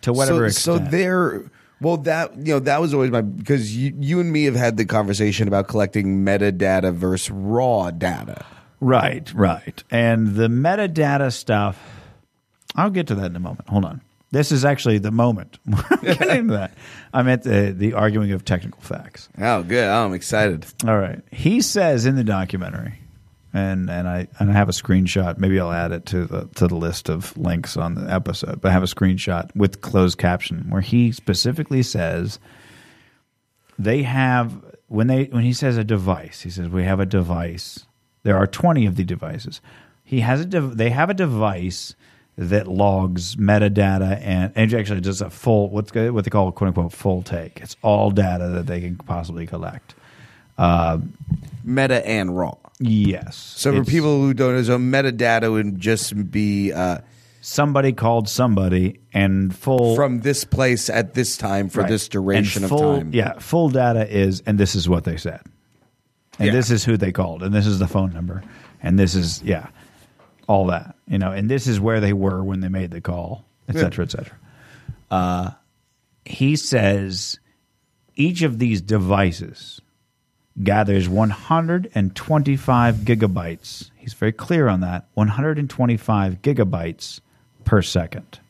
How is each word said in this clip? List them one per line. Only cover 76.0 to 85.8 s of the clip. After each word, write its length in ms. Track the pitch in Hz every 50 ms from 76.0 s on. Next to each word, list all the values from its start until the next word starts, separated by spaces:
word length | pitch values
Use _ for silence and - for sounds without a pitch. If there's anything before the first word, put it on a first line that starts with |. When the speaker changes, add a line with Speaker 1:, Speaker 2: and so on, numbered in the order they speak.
| _ _ _ _ _
Speaker 1:
he 320 | - - - 135 135 151
says 840 | 151 - - - 120 104 98 98 101 98 95 92 92 - - - - _ _ _ _ _ _ _ _ _ _ _ _ _ _ _
each 260 | - 143 170 180 175
of 160 | 165 151 120 110
these 240 | 123 120 110 98
devices 1000 | 85 101 110 107 92 90 101 98 98 90 80 - 82 - - - - - - - _ _ _ _ _ _ _ _ _ _ _ _ _ _ _ - 98
gathers 460 | 95 101 107 107 101 101 95 92 90
one 200 | 92 104 110 107
hundred 600 | 101 - - - 160 165 165 165 170 180 180 - -
and 220 | 110 101 95 95
twenty-five 800 | - - - 156 151 139 139 139 131 - - 127 120 120 117 113 107
gigabytes. 920 | 104 113 120 107 110 101 92 90 87 85 85 - _ - - - - - _ _
He's 160 | - 117 107
very 180 | - - 110
clear 380 | 110 - - - 175 165 147 120
on 100 | 95 90
that. 280 | 92 90 90 87 - _ _
One 140 | - 107 107
hundred 320 | 104 113 139 156 156 147
and 100 | 147 135
twenty-five 720 | - -